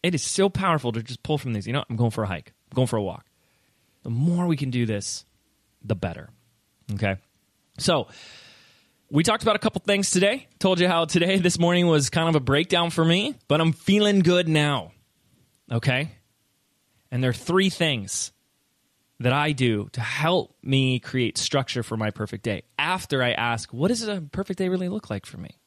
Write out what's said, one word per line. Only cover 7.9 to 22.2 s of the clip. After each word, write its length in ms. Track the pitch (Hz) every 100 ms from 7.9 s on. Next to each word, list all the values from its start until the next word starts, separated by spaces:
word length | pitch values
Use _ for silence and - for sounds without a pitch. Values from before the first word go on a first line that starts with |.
| 160 - - - - - - _ _ _ _ _
we 120 | 143
talked 200 | 165 214
about 140 | 220 214
a 40 |
couple 200 | 220 -
things 300 | - 202 196
today. 360 | 180 196 262 - _
Told 200 | 190 180
you 80 | 180
how 180 | 170 160
today, 320 | 170 170 190
this 200 | 180 170
morning 280 | 170 175 175
was 240 | 156 131
kind 180 | 170 165
of 80 | 156
a 40 |
breakdown 500 | 123 139 160 175 170
for 140 | 165
me, 300 | 165 175 226 277 _
but 120 | 151
I'm 120 | 160
feeling 480 | 151 - 202 208 202
good 280 | 175 180 165
now. 440 | 156 147 135 80 _ _ _ _ _ _ _ _
Okay? 400 | 117 135 127 156 - _ _ _ _ _ _ _ _ _
And 120 | 123
there 80 | 127
are 20 |
three 380 | 117 - 180 190
things 600 | - 165 127 95 - - _ _ _ _ _ _ _ _ _
that 140 | 123
I 180 | 139 151
do 380 | 143 127 107 104
to 80 | -
help 560 | 110 - 160 180 - _
me 380 | - 135 131 127
create 380 | - 131 117 -
structure 440 | - 143 127 123
for 140 | 113 113
my 140 | 107
perfect 340 | -